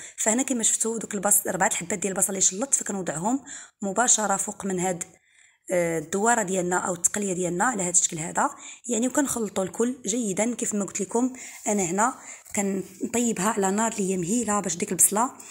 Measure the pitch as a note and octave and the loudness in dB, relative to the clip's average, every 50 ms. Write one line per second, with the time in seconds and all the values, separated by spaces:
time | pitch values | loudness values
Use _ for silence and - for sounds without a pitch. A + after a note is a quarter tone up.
0 | - - - - - A3 G#3+ B3+ C4+ - C4 A#3 G#3+ - - - - A3 A#3 A3 | -16 -14 -8 -2 0 2 2 2 2 0 0 0 2 2 2 0 0 -2 -2 -4
1 | G#3+ - - G3 F3+ G3+ G3+ - - A3 F#3+ E3+ F#3+ A3+ - - F3+ E3+ G#3+ F3 | -6 -6 -4 -2 2 2 2 2 2 0 0 2 2 2 2 -2 -4 -4 -4 -4
2 | - G3 F#3 G3 F#3+ - G3 F#3+ F#3 - F#3 G3 C4 C4+ - - - - G3+ G3 | -2 -2 0 0 0 0 2 2 2 0 2 -2 0 0 0 0 0 -2 -4 -4
3 | F3 E3+ C#3+ D3+ F3 A3 B3+ C#4 - - - - - - _ _ G3+ G3 F#3+ A3 | -4 -4 -4 -2 0 0 0 -2 -2 -8 -16 -16 -18 -20 _ _ -6 -2 0 2
4 | A#3+ A#3+ - A3+ G#3 G3 G3 F#3+ - G#3+ G3+ - - G3 F#3 F3 F3 F#3+ F3+ E3+ | 4 4 4 2 2 2 0 0 -2 -4 -8 -6 -4 -2 -2 0 0 0 -2 -4
5 | - - - _ _ _ _ _ _ _ _ _ _ - F#3 F3 E3+ E3+ E3 E3 | -8 -12 -16 _ _ _ _ _ _ _ _ _ _ -2 0 2 2 2 0 -2
6 | D#3 D#3 - G3 G#3 A#3 A#3+ A#3 G#3 F3 F#3+ F#3 F3 F3 F3+ F3 - - F3 F3 | -2 -2 -2 2 4 4 4 4 2 2 0 0 2 2 0 0 0 0 -2 0
7 | - - - G#3 G#3 G3 F3+ F3 F3+ E3+ F3 F3 G#3+ C4 B3 F#3+ F3 F3+ F3 - | -2 -2 0 -2 -2 -2 0 0 0 0 2 2 2 2 2 0 0 2 4 2
8 | - - F3 D#3 D#3+ F3+ E3 F#3+ A#3 D4 - - - - - - - - A#3+ G#3+ | 2 2 0 -4 -6 -2 0 0 0 0 -2 -6 -14 -18 -18 -12 -6 -2 0 0
9 | A#3+ B3+ - D4+ C#4+ A#3+ - A#3+ A3 G3 - G3 F#3+ F3+ - - A3+ B3 C4 - | 0 2 2 2 0 2 0 -2 -2 -2 -2 -2 -2 -2 0 0 0 0 0 -2
10 | - G3+ G#3 B3+ A#3 G3+ F3+ G3 G#3+ A#3+ A#3 - A#3 - G#3+ G3+ F#3+ F3+ - - | -4 -4 -2 0 0 0 0 0 0 0 0 -2 -2 -2 -2 -2 -2 -2 -4 -6
11 | G3 - - A#3 B3+ B3+ B3+ - - - - - - A#3+ G#3 G3+ F#3 D#3+ E3+ F#3+ | -4 0 0 2 2 0 -2 -6 -14 -16 -16 -6 -2 0 0 2 2 2 2 2
12 | A3+ B3+ C#4 - - - - - - - - G#3+ G3+ G3 G3 F#3+ F3+ - - - | 2 2 0 -4 -10 -18 -18 -18 -16 -6 -4 -2 0 0 0 -2 -4 -8 -8 -8
13 | - - - A#3 A#3+ A#3 G#3+ - F3+ A3 A#3 G#3 G3 F#3+ G3 G#3+ A3+ A3+ G#3+ G#3+ | -6 -2 0 0 2 2 0 0 0 0 2 2 2 2 2 2 2 0 0 0
14 | G3 F3+ F#3+ F#3 E3+ E3 A3+ B3 A3+ G#3 G#3 G#3 F#3+ G3 - F3 G#3 - F#3+ D#3+ | 0 0 0 0 0 0 0 0 2 2 0 0 0 -2 -2 -2 -2 0 4 4
15 | - - G3 G#3+ A#3+ C4+ - - - - | 4 6 6 2 2 0 -2 -8 -16 -16